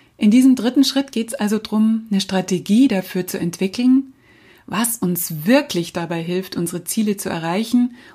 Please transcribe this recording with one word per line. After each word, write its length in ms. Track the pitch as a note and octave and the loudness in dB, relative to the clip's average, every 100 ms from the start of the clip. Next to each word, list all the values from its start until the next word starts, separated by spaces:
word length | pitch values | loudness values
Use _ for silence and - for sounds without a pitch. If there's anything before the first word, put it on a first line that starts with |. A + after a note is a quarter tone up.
| _ - | _ 0
In 80 | G#3 | 4
diesem 240 | B3 C4 B3+ | 6 6 4
dritten 300 | A3+ C4+ C4+ | 2 2 2
Schritt 260 | C#4 C#4 | 0 -4
geht's 220 | A3+ A3+ | -6 -6
also 260 | - A3+ G#3+ | -4 -2 -2
drum, 480 | - G#3+ A3 A3+ A3 | -2 0 2 0 -2
eine 120 | G3 | -2
Strategie 680 | G3 F#3+ F#3 F3+ - G#3+ C4+ | 0 -2 -2 -4 2 4 4
dafür 400 | F#3+ F#3 F#3 F3+ | 2 -2 -6 -6
zu 100 | - | -4
entwickeln, 760 | F3 - F#3+ F#3+ B3 C4 C4+ _ _ _ _ _ - | -6 -2 -4 0 4 4 2 _ _ _ _ _ -8
was 300 | F#3+ A#3 - | -4 -4 -2
uns 500 | F3+ F3 - D#3 D#3+ | -2 -2 -6 -4 2
wirklich 460 | C4+ D4 F3 E3+ | 2 2 -4 -6
dabei 320 | F3+ E3 E3+ | -6 -6 -6
hilft, 320 | E3 F3+ F#3 - | -4 -6 -4 -6
unsere 300 | E3+ F3 F3 | -6 -6 -6
Ziele 320 | - G#3+ G3 | -2 -2 -2
zu 120 | F#3 | -6
erreichen 680 | E3+ E3 F#3 A3+ B3 B3 - - | -6 -4 -4 0 0 0 -4 -20